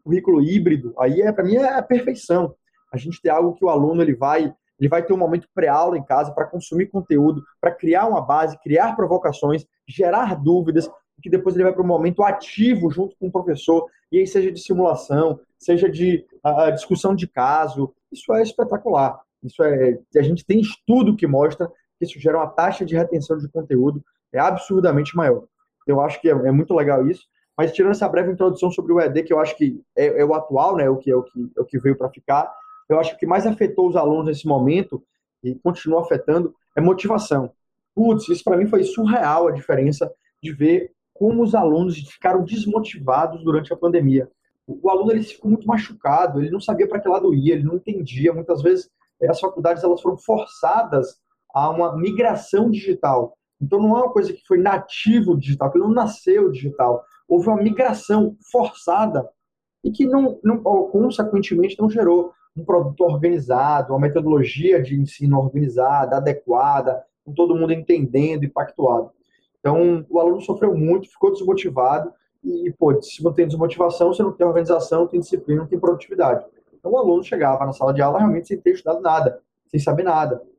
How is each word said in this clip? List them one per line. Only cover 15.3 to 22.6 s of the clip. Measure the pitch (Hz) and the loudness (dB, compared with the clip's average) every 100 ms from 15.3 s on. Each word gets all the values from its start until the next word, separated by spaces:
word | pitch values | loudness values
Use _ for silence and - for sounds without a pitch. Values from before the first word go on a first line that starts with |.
| 147 _ _ | -2 _ _
seja | - 175 180 | 0 2 2
de, | 151 180 175 - _ | 2 0 0 -4 _
a, | 147 147 160 | -2 2 2
a | |
discussão | 151 - 180 196 196 | 0 -2 -2 0 -2
de | 180 | -4
caso, | - 131 151 151 135 135 - _ | -2 0 0 -2 -4 -8 -8 _
isso | - - | -10 -2
é | 220 | 0
espetacular. | 220 - 226 208 233 156 135 - _ _ | 0 -2 -2 -4 -2 0 0 -4 _ _
Isso | 127 - | -14 0
é, | 151 139 131 120 - 151 | 0 2 2 0 -2 0
a | |
gente | 143 170 - | 2 -2 0
tem | 208 | 0
estudo | 208 - - 247 214 214 | 0 -2 2 4 4 2
que | 156 | 0
mostra | 135 151 147 170 - _ _ | 2 0 -2 -8 -8 _ _
que | 170 | -10
isso | 143 | -2
gera | 156 160 | 0 0
uma | 151 | -2
taxa | - | 0